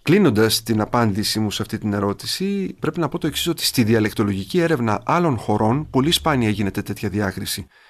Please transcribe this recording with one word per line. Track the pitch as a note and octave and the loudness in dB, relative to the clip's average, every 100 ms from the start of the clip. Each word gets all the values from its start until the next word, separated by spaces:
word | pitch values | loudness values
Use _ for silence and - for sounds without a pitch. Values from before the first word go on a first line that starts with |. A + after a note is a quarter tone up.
κλείνοντας | - F#3+ F3 G#2+ A2 - | 2 4 4 4 2 2
την | - G#2+ | 0 -2
απάντησή | G#2 B2 A2+ G2 G2+ A2 | 0 2 2 0 -2 -2
μου | G#2+ | -2
σε | - | -4
αυτή | G#2 G#2+ | -6 -4
την | G#2+ | -2
ερώτηση, | G2+ G2+ G2 - - F#3+ G3+ F#3 - | 0 -2 -2 -6 -4 -4 -4 -6 -6
πρέπει | - E3 | -6 -2
να | D3+ | -4
πω | - | -2
το | D#3 | -4
εξής, | - E3+ | -4 -4
ότι | E3 | -2
στη | - - | -2 0
διαλεκτολογική | G#2+ A2+ G#2 - G#2 G2 F#2+ F3+ | 4 4 2 0 0 -2 -2 0
έρευνα | E3 D3 A2+ G2+ | 2 2 0 -2
άλλων | - E3 F3 A#2 | 0 2 2 0
χωρών | - G#2 A2 C3+ D#3 | 0 2 2 0 0
πολύ | C3 C#3 | 0 2
σπάνια | E3+ D#3+ C3+ A2 | 2 0 2 2
γίνεται | G#2 G2 G#2 | 0 -2 -4
τέτοια | G2+ G2+ G#2 | -6 -6 -4
διάκριση. | G2+ G2 F#2+ G2+ - F#2+ _ | -2 -2 -4 -6 -8 -10 _